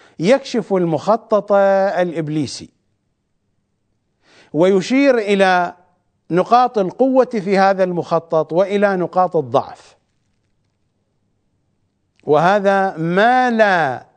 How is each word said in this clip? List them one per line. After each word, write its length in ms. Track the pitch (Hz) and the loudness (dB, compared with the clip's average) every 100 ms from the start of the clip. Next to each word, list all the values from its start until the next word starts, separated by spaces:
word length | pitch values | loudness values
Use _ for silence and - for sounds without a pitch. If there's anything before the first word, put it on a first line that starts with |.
| _ - | _ -4
يكشف 540 | 170 269 - 240 - | 0 0 -2 -6 -2
المخطط 800 | 190 170 151 190 226 - 208 202 | -2 -2 -2 -2 -2 0 -2 0
الإبليسي، 1160 | 202 196 196 196 165 175 160 151 151 131 - - _ _ _ _ _ _ _ _ _ _ _ _ _ _ _ _ _ _ | 2 2 2 0 -2 -4 -6 -6 -6 -6 -10 -18 _ _ _ _ _ _ _ _ _ _ _ _ _ _ _ _ _ _
ويشير 680 | 147 185 196 170 262 277 240 | 0 2 2 0 2 2 2
إلى 580 | 202 196 190 180 175 - _ _ _ _ - | 0 2 2 2 -2 -8 _ _ _ _ -4
نقاط 480 | 170 175 240 247 220 | -2 2 2 2 0
القوة 460 | 185 - 262 254 | -2 0 0 2
في 340 | 247 220 180 190 | 0 -2 -2 2
هذا 260 | 190 190 | 2 2
المخطط 680 | 185 175 139 165 165 160 151 | -2 -4 -2 -4 -2 -2 -2
وإلى 440 | 160 190 202 202 190 | -2 -2 0 0 -2
نقاط 400 | 170 180 180 165 | -2 -2 0 -2
الضعف، 600 | 127 131 - - - _ _ _ _ _ _ _ _ _ _ _ _ _ _ _ _ _ _ _ _ _ _ _ | -2 -2 -4 -10 -20 _ _ _ _ _ _ _ _ _ _ _ _ _ _ _ _ _ _ _ _ _ _ _
وهذا 720 | - 147 170 208 196 196 190 156 | -2 2 2 2 0 0 -2 -4
ما 540 | 165 180 226 254 247 | -2 0 2 2 0
لا 560 | 226 208 180 143 120 - | 2 2 2 -2 -6 -14